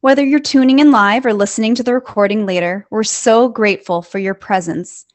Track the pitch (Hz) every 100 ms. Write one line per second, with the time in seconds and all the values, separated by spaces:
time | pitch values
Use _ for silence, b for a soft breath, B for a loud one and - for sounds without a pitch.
0 | 269 269 277 294 294 269 262 269 294 254
1 | 202 220 254 214 202 - 220 233 240 247
2 | 247 - 202 208 202 180 175 190 - 220
3 | 220 - - 226 247 226 214 190 - 175
4 | 175 196 190 190 - 190 170 160 180 -
5 | -